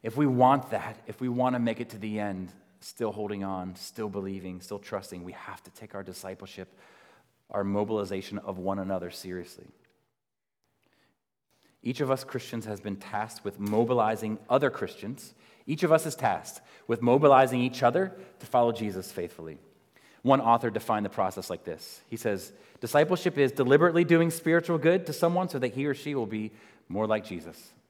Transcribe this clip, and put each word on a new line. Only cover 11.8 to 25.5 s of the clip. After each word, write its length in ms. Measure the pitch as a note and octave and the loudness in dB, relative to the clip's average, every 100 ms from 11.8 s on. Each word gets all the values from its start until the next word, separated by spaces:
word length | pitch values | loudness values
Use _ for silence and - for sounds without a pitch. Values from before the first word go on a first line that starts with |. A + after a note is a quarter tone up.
Each 160 | A#2+ B2 | -6 -2
of 100 | C3+ | 0
us 140 | C3+ | 0
Christians 420 | - B2 - A#2 G#2+ | -2 -10 -8 -8 -6
has 140 | G2+ | -8
been 160 | G#2 G2 | -6 -8
tasked 480 | - G#2 A2 - | -6 -6 -6 -6
with 160 | G#2 G2 | -10 -6
mobilizing 800 | G2+ G#2+ A#2 B2 A2 A2 A2 A2 - | -2 2 2 2 2 0 -4 -8 2
other 200 | B2+ C#3 | 2 2
Christians. 680 | - G2 - G2+ C3 - _ _ _ - | 0 -8 -8 -12 -12 -16 _ _ _ -8
Each 160 | D3+ | -2
of 80 | E3+ | 4
us 160 | D#3+ D#3 | 4 2
is 80 | - | -2
tasked 460 | A#2+ E2+ - - - - - | 0 0 -6 -18 -20 -20 -4
with 140 | A#2 | 0
mobilizing 600 | A#2+ C3 C#3+ C3 A#2+ B2 | 4 6 8 8 6 2
each 220 | B2 B2 | -2 2
other 320 | B2+ D3 F#3+ - - - | 2 2 -2 -6 -20 -20
to 60 | - | -2
follow 240 | B2+ A#2+ | 2 2
Jesus 400 | A2 G#2+ F#2+ F#2 | 2 -4 -6 -8
faithfully. 480 | - F2 - D#2+ D2 - _ _ _ _ _ | -8 -8 -10 -16 -16 -20 _ _ _ _ _
One 180 | B2 C3+ | 4 4
author 280 | A2+ A#2 A#2 | 6 4 4
defined 360 | G#2+ - G#2+ G2 | -4 0 0 0
the 40 | |
process 400 | - F#2 F2+ F2 | 0 -2 -2 -8
like 140 | F2 | -8
this. 380 | - D#2 - - _ | -8 -12 -14 -20 _
He 100 | A2+ | -6
says, 340 | A#2 G2 - - - - | -2 -4 -6 -18 -20 -12
"Discipleship 580 | A#2 D3 D#3 F3+ F3+ C#3+ | 2 4 4 2 0 2
is 140 | C3+ | 2
deliberately 520 | - B2+ C#3 F3 E3 | 4 6 6 6 4
doing 280 | E3 E3 E3+ | 6 6 4
spiritual 460 | E3 D#3+ E3 E3+ E3 | 0 2 2 2 2
good 280 | D3+ F3+ F3+ | 4 2 0
to 80 | |
someone 360 | C#3+ E3+ F3 | 0 2 2
so 100 | F#3 | -2